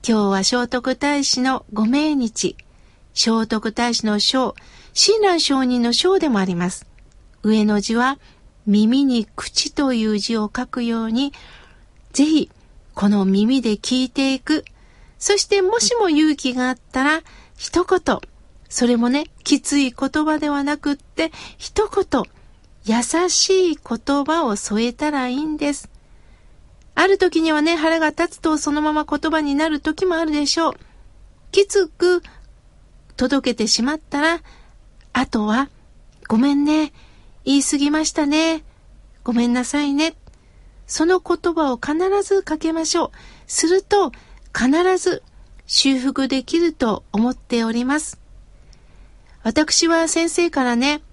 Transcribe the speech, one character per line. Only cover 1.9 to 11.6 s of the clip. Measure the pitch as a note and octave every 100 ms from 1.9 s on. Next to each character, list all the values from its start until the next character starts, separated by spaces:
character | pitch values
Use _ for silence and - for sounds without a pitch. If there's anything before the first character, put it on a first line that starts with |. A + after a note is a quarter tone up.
| C4+ D#4 D4
日。 | A#3 - - - - - - _ -
聖 | - - A3+ A3
徳 | A3 A3
太 | G#3+ A#3+
子 | A#3 A3
の | G#3
聖、 | - C4+ B3 - - - -
親 | - - A4
鸞 | G#4 E4+
聖 | - C4+ B3+
人 | B3
の | A#3
聖 | A#3+ F4+ F#4+
で | E4
も | G#3+
あ |
り | F#3+ F3
ま | F3+
す。 | - - - - - - _
上 | G#3+ A3
の | G#3+ G#3
字 | G3+
は | A#3 B3+ C4+ - - - _ -
耳 | G#3 A3 C4
に | C#4 A#3+ G#3 -
口 | - - D4+
と | - C#4
い | A#3+ A3
う | G#3+
字 | G3+ A3+
を | G#3+
書 | - B3+
く | -
よ | A#3 A#3
う | A3+
に、 | A3+ C#4 - - -